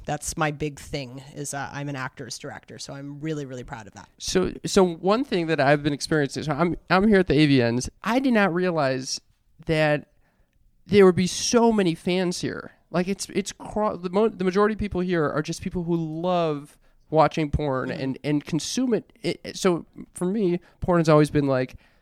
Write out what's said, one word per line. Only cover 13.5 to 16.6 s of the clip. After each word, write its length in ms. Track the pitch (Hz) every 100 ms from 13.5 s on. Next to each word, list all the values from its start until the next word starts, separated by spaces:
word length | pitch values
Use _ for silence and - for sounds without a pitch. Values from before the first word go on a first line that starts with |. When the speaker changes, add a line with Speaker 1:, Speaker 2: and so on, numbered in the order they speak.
Speaker 2:
cro-, 440 | - - 214 214 175
the 140 | 180
mo-, 180 | 190 226
the 160 | 185
majority 300 | 185 185 208
of 40 | 208
people 220 | 208 180
here 280 | 180 170 147
are 140 | 151
just 200 | 156 170
people 220 | 190 185
who 120 | 165 170
love 800 | 160 160 180 180 160 147